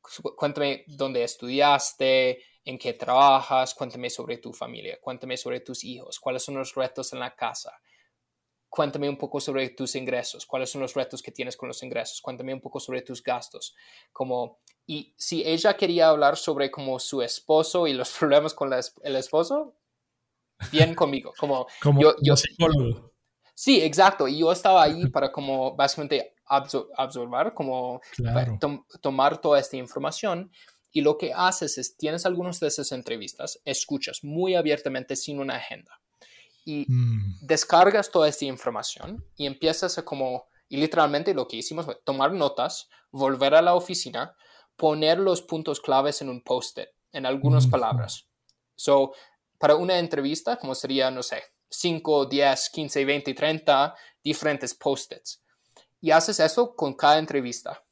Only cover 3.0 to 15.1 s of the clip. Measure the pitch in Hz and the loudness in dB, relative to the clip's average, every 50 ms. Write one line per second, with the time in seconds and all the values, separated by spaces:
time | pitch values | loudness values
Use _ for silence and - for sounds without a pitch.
3 | 123 123 123 131 139 139 135 135 127 - 139 131 131 131 - - 139 123 113 123 | -2 2 4 6 8 8 8 6 4 0 0 0 0 -2 -4 -8 -10 -10 -8 -8
4 | 123 123 - - 123 123 120 117 - 117 117 - 120 123 120 110 104 - - - | -8 -8 -8 -8 -8 -10 -10 -10 -10 -16 -12 -12 -12 -12 -12 -14 -14 -14 -14 -12
5 | _ - 127 123 - 131 123 117 - 127 123 123 120 - 127 - - 120 123 120 | _ -12 -12 -12 -10 -10 -10 -8 -6 -8 -8 -8 -8 -12 -12 -12 -12 -12 -14 -14
6 | - - - - - 131 127 127 - - 143 135 131 127 - 135 131 127 - - | -14 -16 -16 -8 -6 -4 -4 -4 -6 -6 -6 -8 -8 -8 -6 -6 -6 -4 -6 -8
7 | 131 - - 127 123 127 - - 123 117 - - - - - _ _ _ _ _ | -10 -8 -8 -10 -10 -10 -8 -6 -6 -6 -6 -8 -14 -14 -18 _ _ _ _ _
8 | _ _ _ _ _ _ _ _ _ _ _ _ _ _ - 170 151 143 - 147 | _ _ _ _ _ _ _ _ _ _ _ _ _ _ -2 -2 -2 -2 -2 -4
9 | 143 143 139 139 - - - 143 - - 135 135 131 127 - - 131 123 - 135 | -4 -4 -4 -6 -10 -8 -8 -8 -6 -4 -4 -4 -4 -6 -6 -8 -8 -8 -6 -8
10 | 127 127 127 123 120 - - - - _ - 131 131 123 - 139 131 123 - 139 | -6 -4 -4 -4 -6 -8 -12 -14 -10 _ -6 -6 -6 -6 -6 -8 -8 -6 -4 -6
11 | 127 - - - - - - - 127 123 - - 127 127 131 - - 127 123 117 | -6 -6 -10 -14 -14 -16 -12 -10 -10 -10 -10 -12 -14 -12 -12 -12 -12 -8 -8 -8
12 | 113 - - - - 135 127 123 127 131 135 131 _ 131 - 139 - - 127 127 | -8 -8 -10 -12 -12 -12 -12 -10 -10 -10 -10 -10 _ -12 -12 -12 -10 -8 -8 -10
13 | 127 - 127 113 _ - 120 120 - - - - - - _ _ _ - - - | -8 -10 -16 -10 _ -6 -6 -6 -6 -14 -16 -16 -16 -16 _ _ _ -20 -20 -20
14 | _ _ _ - 131 131 127 123 120 120 _ _ _ _ _ _ _ - 151 151 | _ _ _ -8 -6 -4 -4 -4 -4 -8 _ _ _ _ _ _ _ -12 -12 -12
15 | 147 _ | -12 _